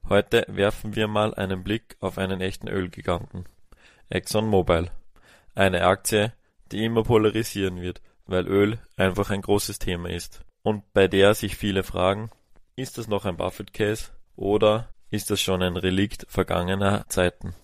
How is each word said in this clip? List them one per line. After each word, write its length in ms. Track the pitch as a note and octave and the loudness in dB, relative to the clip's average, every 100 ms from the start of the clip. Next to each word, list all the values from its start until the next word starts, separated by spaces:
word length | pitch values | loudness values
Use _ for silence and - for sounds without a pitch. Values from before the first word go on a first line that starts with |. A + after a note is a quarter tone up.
| - | 2
Heute 380 | G2+ - A#2 - | 2 4 0 0
werfen 480 | G2 G2+ - A2 G#2+ | 0 0 0 -6 -2
wir 140 | G#2+ | 0
mal 240 | G#2+ G#2+ | 0 0
einen 320 | - F#2+ F#2 F#2+ | -2 -4 -4 -2
Blick 320 | A2 _ - | -4 _ -8
auf 180 | F#2+ F2+ | -8 -4
einen 220 | F#2+ F#2+ | -4 -2
echten 300 | F#2 - - | -4 -6 -6
Ölgiganten, 720 | G2 F2+ - - F2 - F#2+ - _ - - - _ - | -4 -4 -6 -4 -4 -4 -12 -14 _ -20 -20 -20 _ -6
ExxonMobil. 840 | F#2+ - G#2+ A2 G2 E2+ E2+ E2+ - - - _ _ - | -6 -2 -2 2 2 4 0 0 -8 -14 -20 _ _ -14
Eine 300 | - G2 F2+ | 0 2 4
Aktie, 480 | F2+ G2 - G#2+ A2 - _ _ - | 2 2 2 0 0 -4 _ _ -10
die 140 | G2+ A2+ | -4 0
immer 180 | A#2 | 0
polarisieren 800 | A2+ A2+ G#2+ G#2 G#2+ G2+ F#2+ F2+ | 4 4 4 0 -4 -2 -4 -4
wird, 200 | F2+ - - _ - | -8 -10 -18 _ -4
weil 220 | F#2 F2 | -2 2
Öl 320 | G2 G2+ A2+ - - | 4 4 0 -12 0
einfach 360 | F#2+ F2+ G2+ | 0 2 -2
ein 100 | G2+ | -2
großes 380 | F#2+ G#2 - G2+ | 2 0 0 -6
Thema 300 | - F2+ F2 | -4 -4 -4
ist. 360 | F2 - - - _ | -8 -8 -16 -20 _
Und 300 | A2 G#2 - | -4 -4 0
bei 160 | G#2 F#2 | 4 6
der 240 | F#2+ G2 | 8 6
sich 240 | A2 G2+ - | 6 -2 -4
viele 260 | G#2+ F#2+ | -2 -2
fragen, 480 | - F2+ F2+ G2+ A2+ - _ - _ - | -2 0 0 0 -6 -16 _ -20 _ -10
ist 200 | C3 - | -10 -8
das 120 | A2 | -4
noch 160 | G2+ G2+ | -2 -2
ein 100 | E2+ | -4
Buffett-Case 760 | F2+ - G2 - G#2 A2 - - - - | -6 -6 -14 -2 -2 0 -6 -16 -20 -6
oder 560 | G2 G#2 G#2+ G#2+ A#2 - - | 0 4 4 4 -4 -18 -8
ist 200 | G#2+ - | -6 -2
das 120 | G2+ | -2
schon 200 | - F#2 | 0 0
ein 140 | F2+ F2 | 0 0
Relikt 500 | F#2 F#2 G#2 - - | 0 2 0 -4 -8
vergangener 760 | - F#2 F2 F2+ F#2+ G2 G2+ - | -4 0 0 0 0 0 0 -2
Zeiten? 440 | - F2+ - F#2 - | 0 0 0 -12 -12